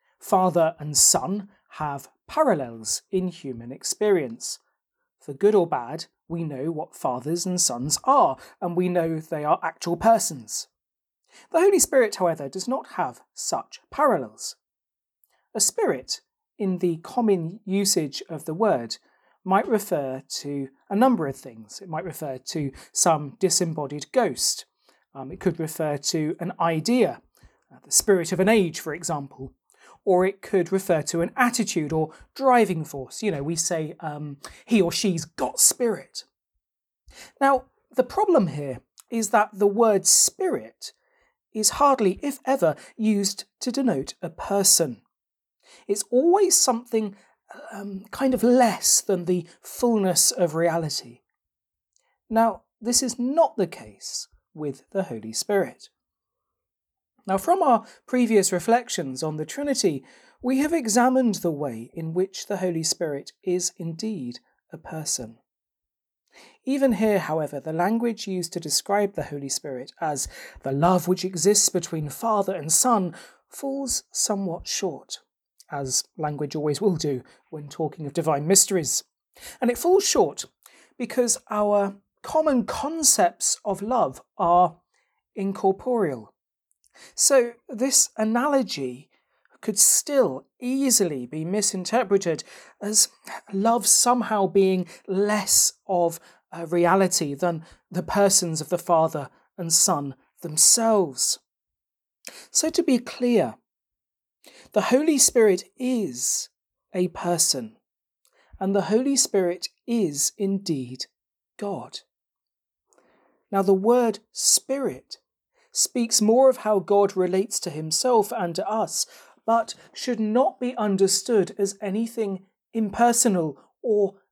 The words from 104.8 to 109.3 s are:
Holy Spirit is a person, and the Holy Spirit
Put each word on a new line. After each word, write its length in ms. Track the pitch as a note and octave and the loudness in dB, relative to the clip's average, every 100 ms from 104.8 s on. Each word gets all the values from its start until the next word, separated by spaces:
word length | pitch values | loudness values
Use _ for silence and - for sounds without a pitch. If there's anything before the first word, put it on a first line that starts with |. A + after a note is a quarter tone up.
Holy 340 | - C4 D#4 C#4+ | 2 2 4 4
Spirit 480 | - B3 G#3+ F#3 - - | 4 4 4 4 -2 -8
is 720 | B3+ B3 F3+ B2 - - - _ _ _ _ | -2 -2 -2 -4 -4 -4 -8 _ _ _ _
a 160 | F#3 F3+ | -2 -2
person, 680 | - E3+ E3+ - - D#3+ - _ _ _ _ _ _ _ - | -2 -2 0 2 0 -6 -16 _ _ _ _ _ _ _ -6
and 160 | F#3+ | 0
the 100 | G3 | 0
Holy 340 | E3 A3 C4+ C#4 | 2 0 2 0
Spirit 500 | - | 0